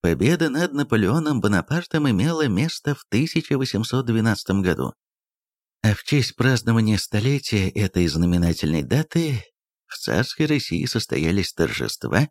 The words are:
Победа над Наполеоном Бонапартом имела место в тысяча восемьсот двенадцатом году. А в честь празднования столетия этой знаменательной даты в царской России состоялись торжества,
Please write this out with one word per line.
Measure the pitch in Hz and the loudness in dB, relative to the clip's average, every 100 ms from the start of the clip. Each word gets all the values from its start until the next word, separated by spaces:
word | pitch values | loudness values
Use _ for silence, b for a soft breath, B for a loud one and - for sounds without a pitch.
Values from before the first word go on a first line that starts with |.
Победа | 87 76 104 170 160 | 0 2 2 2 0
над | 135 180 | 0 -2
Наполеоном | 143 143 113 95 139 151 135 | -2 0 2 2 2 0 0
Бонапартом | 104 101 - 156 170 160 143 | 2 0 0 -4 -2 -2 2
имела | 101 147 165 147 | 2 2 0 0
место | 95 156 - - | 0 -2 -4 -6
в | 139 - | -6 -2
тысяча | 110 156 165 - 139 | -2 0 -2 -2 -2
восемьсот | 131 101 113 123 120 | -2 -2 -2 -2 0
двенадцатом | 113 110 101 - 98 | 2 2 0 0 0
году. | 92 80 65 - _ _ _ _ _ _ _ _ | 2 0 -2 -8 _ _ _ _ _ _ _ _
А | 110 | 0
в | 104 | 0
честь | - 147 123 - | 0 0 0 0
празднования | 123 123 - 113 107 104 | 2 2 2 2 2 0
столетия | - 107 117 139 - 107 92 | 0 -2 0 -2 0 0 0
этой | - 98 - 87 | 0 0 2 0
знаменательной | 76 87 87 85 80 78 78 | 2 2 4 2 2 0 0
даты | 71 131 156 170 165 123 - _ _ _ _ | 0 -2 0 -2 -2 -4 -6 _ _ _ _
в | - | -12
царской | - 67 127 - 151 | -4 -2 -2 -2 0
России | 147 - 85 | 0 -2 -4
состоялись | 131 117 - 65 80 98 90 | -2 -4 -2 -2 0 0 -2
торжества, | - 82 - 58 - 60 78 147 | -2 -2 -2 -6 -6 -2 0 0